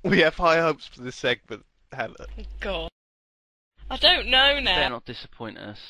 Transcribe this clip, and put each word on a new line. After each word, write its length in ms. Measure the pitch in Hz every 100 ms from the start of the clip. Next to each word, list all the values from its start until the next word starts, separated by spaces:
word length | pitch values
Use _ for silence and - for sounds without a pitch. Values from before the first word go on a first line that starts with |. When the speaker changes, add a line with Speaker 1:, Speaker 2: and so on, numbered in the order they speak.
Speaker 1:
We 160 | 175 202
have 140 | 160
high 260 | - 175 160
hopes 260 | 165 143 -
for 120 | -
this 120 | 123
segment, 500 | - 127 120 _ 107 _ _ _
Hannah. 340 | 131 120 - - - - -
Speaker 2:
God. 320 | 202 175 165 _ _ _ _ _ _ _ _ _ -
I 80 | 262
don't 300 | 302 349 254
know 300 | 262 277 285
now. 160 | 233
Speaker 3:
Better 160 | 180 -
not 140 | 120
disappoint 520 | - 117 - - 113 -
us. 220 | 98 107